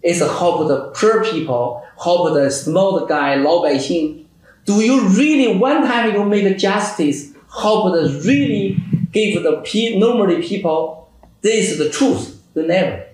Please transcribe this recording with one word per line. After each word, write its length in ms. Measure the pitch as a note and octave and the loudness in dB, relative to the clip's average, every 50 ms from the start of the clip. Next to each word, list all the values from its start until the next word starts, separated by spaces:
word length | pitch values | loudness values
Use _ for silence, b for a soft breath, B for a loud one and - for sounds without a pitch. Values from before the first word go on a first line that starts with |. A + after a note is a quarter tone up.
It's 180 | - F3 F3 F3 | 0 0 0 0
how 320 | D3+ - - - F3 F3 | 0 -2 -2 0 0 0
about 160 | D#3 D3+ D#3 | 0 0 0
the 240 | D3+ C#3 C3 - - - | 0 0 -2 -2 -8 -4
poor 280 | - G#3 G#3+ A3 D3+ D3 | 0 2 2 2 2 0
people, 580 | D3 D#3 D#3+ D#3+ D3+ B2+ A#2+ A#2+ - - B B B B | -2 -4 -4 -4 -4 -2 -2 -2 -4 -6 B B B B
how 200 | - - E3+ F3 | -8 0 0 2
about 180 | F3 F3 D#3+ D#3 | 2 2 2 2
the 160 | C#3+ C#3 C#3 | 2 0 0
small 520 | C#3 - - D3+ D#3+ F#3 G3 G3 F3+ E3 - | -2 -4 -4 -2 0 2 2 2 0 -2 -2
guy, 300 | - D#3 D3 C#3+ C#3 C#3 | -2 -2 -2 0 0 0
老 260 | C#3 C#3 D3 E3 F3 E3+ | 0 2 2 2 2 2
百 120 | D3+ C#3 | 0 0
姓? 480 | C3+ - - F3 E3+ D#3 D3+ D#3 - - _ _ b b b b b b | 0 -2 -2 -2 -2 -2 -4 -6 -10 -18 _ _ b b b b b b
Do 160 | - G3+ G#3 | 0 2 2
you 260 | A3 A3+ C4 C4 A3 F#3+ | 4 4 2 2 4 4
really 480 | F#3+ A3 C#4+ D4+ D#4 C#4 C4 A3+ F#3+ | 4 4 4 4 4 2 2 2 2
one 240 | F#3 A#3 C4+ D4+ D#4+ | 2 2 2 2 2
time 320 | C4+ C4 A#3+ A#3+ A3 A3 G3+ | 2 0 0 0 0 0 0
you 100 | G3+ G#3 | 0 0
make 200 | G3+ G#3 G#3 G3 | 2 0 2 2
a 100 | G3 F#3+ | 0 0
justice? 800 | F#3+ - G3 G3+ G#3 G3+ - - - D#3 D3 C#3+ - - - - - - _ | 0 0 0 0 0 -2 -4 -4 -2 -2 -2 -2 -4 -8 -16 -20 -20 -20 _
How 320 | - - - G#3 A3 - | -10 -4 0 0 2 2
about 140 | - F#3 F3 | 2 2 2
the 260 | E3 D3+ C#3+ C#3 C#3+ D#3 | 2 0 0 -2 -2 0
really 540 | G3+ C#4 C#4+ C#4 C4+ G#3+ G3+ G3 G3 F#3+ - - - - - - - | 0 2 2 2 0 0 -2 -2 -2 -2 -4 -2 -2 -2 -2 -2 -2
give 300 | - G#3+ A3 G#3 - F3 | -2 0 0 0 -2 0
the 220 | - - - - - | 0 0 -2 -2 -4
pe-, 320 | - - G#3+ A#3 A#3 G3+ | -4 -2 -2 -2 0 2
normally 460 | F#3+ A3 A#3+ B3 A3 G3 F#3 E3+ D#3+ - | 2 2 2 4 2 2 2 2 0 -2
people, 680 | - - F#3+ F#3+ E3 D#3 D#3+ E3 D#3+ - - - _ _ - - - _ _ | -4 -6 -4 -2 -2 -2 0 -2 -4 -8 -14 -20 _ _ -20 -20 -20 _ _
this 300 | - G#3 A3+ G#3+ G3 - | -2 0 2 2 0 -2
is 80 | - D3 | -2 -2
the 100 | D3+ - | -2 -4
truth? 500 | - - C4+ B3+ - - - - - - _ _ _ | 0 0 2 2 2 -2 -4 -10 -14 -20 _ _ _
You 140 | D#3 D#3+ | -4 -2
never. 360 | E3 F3 F#3+ F3 - - - - - | 0 0 0 0 -2 -4 -8 -14 -18